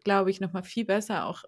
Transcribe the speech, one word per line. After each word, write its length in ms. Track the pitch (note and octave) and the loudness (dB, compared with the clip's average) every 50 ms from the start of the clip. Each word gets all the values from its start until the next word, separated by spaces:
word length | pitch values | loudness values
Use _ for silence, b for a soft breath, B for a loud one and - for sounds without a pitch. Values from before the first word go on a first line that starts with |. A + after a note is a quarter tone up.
| - | 0
glaube 260 | G3+ G3+ G3 F#3+ F#3 | 2 4 4 4 2
ich, 100 | G3 G3 | 2 0
noch 120 | G3 F3+ F3+ | -2 -4 -4
mal 100 | F#3+ F3+ | -6 -8
viel 220 | - - A#3 A3+ | -6 -4 -4 0
besser 420 | G#3 F#3+ G#3+ G#3+ - G#3+ E3+ F#2 | 2 2 0 0 0 -2 -2 -2
auch, 160 | - E3+ - - | -2 -6 -8 -10